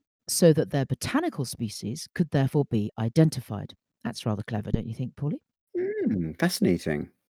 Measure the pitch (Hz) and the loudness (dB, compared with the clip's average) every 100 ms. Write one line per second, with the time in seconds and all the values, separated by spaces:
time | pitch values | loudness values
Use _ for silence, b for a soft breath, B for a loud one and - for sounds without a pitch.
0 | _ _ - - 175 151 101 143 127 131 | _ _ -6 6 6 6 2 0 0 -2
1 | - 285 339 - 127 - 107 - 107 139 | 0 0 0 -2 -6 -4 -6 -6 -8 -8
2 | - - 160 143 135 151 139 110 104 - | -6 -2 0 2 2 2 0 0 -2 -2
3 | 113 160 160 127 - 101 98 - _ _ | 0 4 4 4 -8 -8 -8 -14 _ _
4 | - - 117 104 - 107 107 113 113 113 | -10 -6 -4 -4 -4 -6 -2 -2 -2 -6
5 | 127 - 143 262 _ _ _ 349 381 427 | -8 -6 -6 -6 _ _ _ -6 -4 -2
6 | 302 - 80 - 175 - - 85 80 76 | 0 0 -2 0 -2 2 2 2 0 -4
7 | - _ _ | -6 _ _